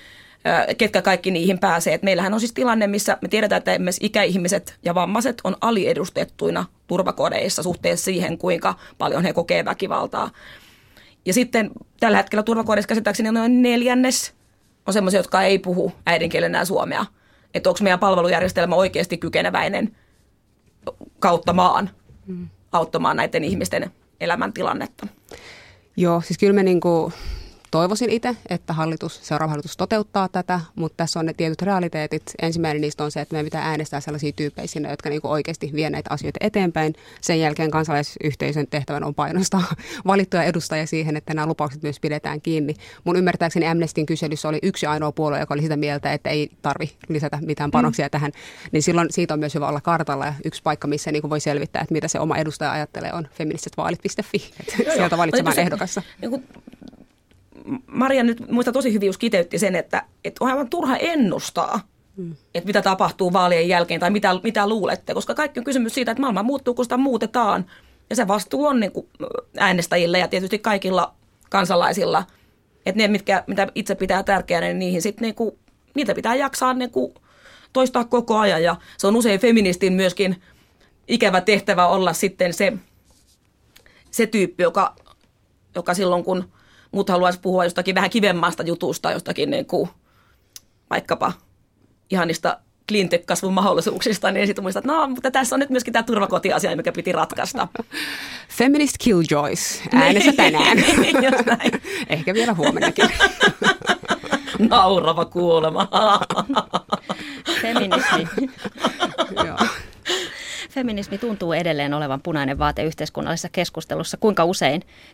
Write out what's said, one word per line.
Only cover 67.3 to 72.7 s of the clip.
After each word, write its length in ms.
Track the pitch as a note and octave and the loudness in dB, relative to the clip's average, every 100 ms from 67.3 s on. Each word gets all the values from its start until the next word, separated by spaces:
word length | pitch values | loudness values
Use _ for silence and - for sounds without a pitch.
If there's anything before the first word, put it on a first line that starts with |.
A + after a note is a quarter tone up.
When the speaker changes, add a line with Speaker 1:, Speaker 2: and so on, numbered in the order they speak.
| B3 A3 F#3 F3+ - _ _ _ | 0 2 2 -2 -12 _ _ _
Speaker 1:
Ja 60 | A3 | -2
se 120 | G3+ | 0
vastuu 380 | G#3 - C4+ D4 | 0 -2 0 2
on 140 | C4 | 2
niinku 300 | G3+ - - - - - - - | 0 -4 -12 -12 -10 -10 -10 0
äänestäjillä 600 | G3+ F3+ E3+ F3 E3+ F3+ | 2 2 0 2 2 2
ja 100 | E3+ | 0
tietysti 320 | F#3 F#3 G#3 | -2 -2 -2
kaikilla 540 | A3+ G3+ F#3+ F#3 F3 - _ _ _ | 0 -2 0 0 0 -4 _ _ _
kansalaisilla, 760 | G3 F#3 F3+ F3+ G3 E3+ D#3+ F#3+ _ _ _ _ | 0 2 2 2 2 0 0 -2 _ _ _ _